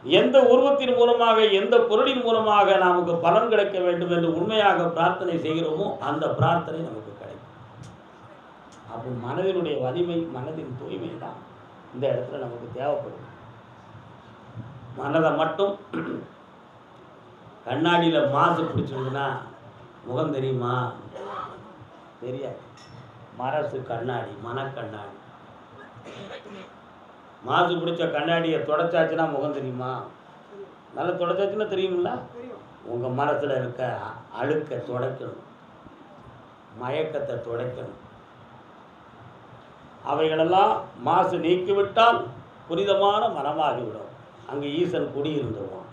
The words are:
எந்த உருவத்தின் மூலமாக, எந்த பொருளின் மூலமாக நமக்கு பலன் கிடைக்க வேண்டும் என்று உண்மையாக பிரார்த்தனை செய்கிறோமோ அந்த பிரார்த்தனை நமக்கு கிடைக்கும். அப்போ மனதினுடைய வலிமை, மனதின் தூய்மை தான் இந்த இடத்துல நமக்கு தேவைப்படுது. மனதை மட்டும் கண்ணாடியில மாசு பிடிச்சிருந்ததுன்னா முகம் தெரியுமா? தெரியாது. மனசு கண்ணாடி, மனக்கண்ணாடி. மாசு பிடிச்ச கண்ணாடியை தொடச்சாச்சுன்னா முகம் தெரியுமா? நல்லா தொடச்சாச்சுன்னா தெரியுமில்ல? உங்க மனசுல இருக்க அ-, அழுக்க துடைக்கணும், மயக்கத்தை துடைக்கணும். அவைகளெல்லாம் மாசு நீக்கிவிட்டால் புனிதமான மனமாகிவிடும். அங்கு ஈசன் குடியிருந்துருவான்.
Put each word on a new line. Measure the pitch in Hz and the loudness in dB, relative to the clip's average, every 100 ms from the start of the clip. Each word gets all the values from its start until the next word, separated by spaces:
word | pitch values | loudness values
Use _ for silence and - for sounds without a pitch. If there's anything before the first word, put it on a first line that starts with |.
எந்த | 123 185 247 262 | 6 6 8 8
உருவத்தின் | 240 254 277 277 254 247 | 8 8 6 4 2 4
மூலமாக, | 240 233 233 220 214 | 6 6 6 6 6
எந்த | 196 226 233 | 4 6 6
பொருளின் | - 214 269 254 | 6 4 2 2
மூலமாக | 233 226 214 208 190 196 | 2 2 4 4 6 6
நமக்கு | 180 180 175 170 | 4 4 2 2
பலன் | 165 202 233 | 4 4 4
கிடைக்க | 214 196 185 | 2 2 2
வேண்டும் | 180 170 175 | 0 0 0
என்று | 170 165 160 | 2 2 0
உண்மையாக | 202 220 202 170 | 0 4 4 4
பிரார்த்தனை | 170 165 175 180 180 165 | 0 2 2 2 -2 -2
செய்கிறோமோ | 156 160 156 165 202 - | -2 -2 -2 -2 -4 -4
அந்த | 139 151 147 | -4 -2 -2
பிரார்த்தனை | 135 160 170 160 160 | 2 4 2 0 -8
நமக்கு | 127 107 107 - | -8 -10 -12 -14
கிடைக்கும். | 98 - - - - - - - - - - - - - - - 113 | -16 -16 -18 -20 -20 -18 -20 -20 -20 -20 -20 -20 -20 -20 -20 -20 -14
அப்போ | 120 127 120 | -12 -8 -8
மனதினுடைய | 120 156 190 180 160 135 | -6 -2 0 0 -2 -2
வலிமை, | 127 175 175 165 165 127 | -2 0 0 -2 -4 -6
மனதின் | 135 160 131 - | -8 -8 -10 -10
தூய்மை | - 95 80 - | -10 -8 -8 -10
தான் | 85 - - - - - - | -12 -12 -18 -20 -20 -20 -16
இந்த | 127 135 | -4 -2
இடத்துல | - - 143 | 0 -4 -8
நமக்கு | 127 117 110 123 | -10 -10 -12 -6
தேவைப்படுது. | 143 147 - - - - - - - - - - - - - - - - - - - - | -2 -2 -6 -14 -18 -20 -20 -20 -20 -20 -20 -20 -20 -20 -20 -20 -18 -16 -16 -16 -16 -10
மனதை | 139 160 156 | 0 2 4
மட்டும் | 147 160 - 196 - - - - - - - - - - - - - - - - - - - 113 | 2 0 2 0 -2 -8 -6 -6 -8 -10 -20 -20 -20 -20 -20 -20 -20 -20 -20 -20 -20 -20 -16 -6
கண்ணாடியில | 131 170 170 170 151 139 | 0 4 4 4 4 2
மாசு | 139 170 165 | 4 2 2
பிடிச்சிருந்ததுன்னா | - - 139 135 131 135 135 131 - - - - - - 117 | -2 -2 -4 -6 -4 -4 -4 -6 -12 -20 -20 -20 -20 -18 -6
முகம் | 127 151 | -2 -2
தெரியுமா? | 135 131 123 120 127 117 - - - - - - - - - - - - - | -2 -2 -2 0 -2 -2 -8 -16 -14 -10 -10 -10 -14 -18 -20 -20 -20 -20 -14
தெரியாது. | 123 131 135 - - - - - - - - - | -10 -8 -8 -10 -18 -20 -20 -20 -20 -20 -20 -6
மனசு | 127 151 147 127 | -2 -2 -2 -6
கண்ணாடி, | 127 120 123 120 107 104 113 | -6 -6 -4 -4 -6 -10 -8
மனக்கண்ணாடி. | 127 135 120 107 107 101 98 - - - - - - - - - - 196 - - 190 185 - - - - - - - 120 | -6 -6 -8 -10 -12 -14 -18 -20 -20 -20 -20 -20 -20 -20 -20 -18 -16 -14 -16 -16 -16 -18 -20 -20 -20 -20 -20 -20 -14 -2
மாசு | 156 175 170 | 2 2 2
பிடிச்ச | 170 170 165 147 | -2 -2 -2 0
கண்ணாடியை | 156 165 165 156 151 | 0 2 2 0 0
தொடச்சாச்சுன்னா | 151 170 170 160 160 160 | 0 2 2 2 2 0
முகம் | 143 147 139 | 0 -2 -4
தெரியுமா? | 131 123 127 123 98 - - - - - - - - - | -6 -6 -6 -8 -10 -18 -20 -20 -20 -18 -18 -18 -14 -4
நல்லா | 170 175 | -4 0
தொடச்சாச்சுன்னா | 175 185 196 208 214 | 0 0 0 -2 -2
தெரியுமில்ல? | 190 185 180 175 - - 240 254 - - - 107 | -2 0 0 0 -4 -10 -14 -14 -16 -18 -18 -8
உங்க | 120 127 127 | -4 -2 0
மனசுல | 147 143 143 127 | 0 0 0 -2
இருக்க | 123 - 123 107 104 | -4 -4 -4 -4 -8
அ-, | - - 110 | -12 -14 -4
அழுக்க | 135 156 - 127 - | 0 0 -2 -8 -6
துடைக்கணும், | - 127 - 113 - - - - - - - - - - - - - - 107 | -4 -4 -6 -10 -12 -18 -20 -20 -20 -20 -20 -20 -20 -20 -20 -20 -20 -20 -10
மயக்கத்தை | 123 147 156 143 - 117 113 | -4 -4 -2 -4 -6 -6 -6
துடைக்கணும். | 120 123 - 98 - - - - - - - - - - - - - - - - - - - - - - | -6 -6 -8 -12 -14 -20 -20 -20 -20 -20 -20 -20 -20 -20 -20 -20 -20 -20 -20 -20 -20 -20 -20 -20 -14 -6
அவைகளெல்லாம் | 147 160 156 165 190 214 - - 127 127 | 0 2 2 4 6 6 4 -4 -6 2
மாசு | 175 - 175 160 | 4 2 2 2
நீக்கிவிட்டால் | 180 180 196 196 226 233 269 - - - - - | 2 2 0 2 6 6 6 -2 -12 -18 -20 -6
புனிதமான | 175 202 190 196 208 214 165 | -2 2 4 4 4 0 0
மனமாகிவிடும். | 139 156 147 123 113 107 - - - - - | -2 0 0 0 -6 -8 -14 -18 -20 -20 -10
அங்கு | 139 143 151 | -6 -4 0
ஈசன் | 175 156 139 139 | 0 0 -2 -2
குடியிருந்துருவான். | 151 143 117 104 95 - - | -2 -2 -4 -6 -8 -12 -16